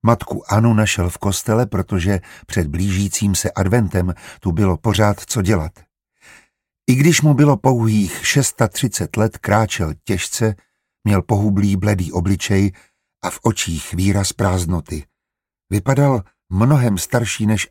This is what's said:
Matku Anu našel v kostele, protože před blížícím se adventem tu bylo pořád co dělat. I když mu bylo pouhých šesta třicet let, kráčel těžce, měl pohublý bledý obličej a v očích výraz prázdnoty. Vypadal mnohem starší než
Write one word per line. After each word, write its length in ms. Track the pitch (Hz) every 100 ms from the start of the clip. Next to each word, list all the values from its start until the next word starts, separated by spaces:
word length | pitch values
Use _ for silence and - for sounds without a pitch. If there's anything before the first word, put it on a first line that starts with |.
Matku 500 | 113 190 - - -
Anu 220 | 104 117
našel 360 | 110 107 - 90
v 80 | -
kostele, 480 | 101 92 - 110 101
protože 540 | 95 92 98 87 98 - - -
před 200 | - 78
blížícím 680 | 78 98 95 101 - 101
se 160 | 92 -
adventem 640 | - 95 120 98 98 90 82 - -
tu 120 | 95
bylo 240 | 82 98 85
pořád 440 | 113 101 104 101
co 220 | - -
dělat. 300 | 92 101 78 - _ _ _ _ - - _ _ _ _ -
I 80 |
když 280 | 127 151 156
mu 120 | 151
bylo 220 | 135 147 139
pouhých 720 | 135 123 113 107 95 - -
šesta 420 | 143 131 - 110
třicet 480 | - 123 - 85 -
let, 220 | 110 -
kráčel 560 | - 104 110 - 80 73
těžce, 500 | - 92 - - 110 101 _ _ _ _
měl 180 | 104 98
pohublý 540 | - 104 104 98 101 98
bledý 360 | 101 98 87
obličej 600 | 90 90 95 - 98 98 - _ _ _ _
a 80 | 92
v 80 | -
očích 500 | 117 107 - 80 -
výraz 400 | 87 95 101 95
prázdnoty. 760 | - 95 92 87 85 - 78 - _ _ _ _ _ _
Vypadal 520 | 104 107 135 143 123 - _ _
mnohem 500 | 92 120 147 120 95
starší 480 | - 123 113 - 107
než 220 | 107 -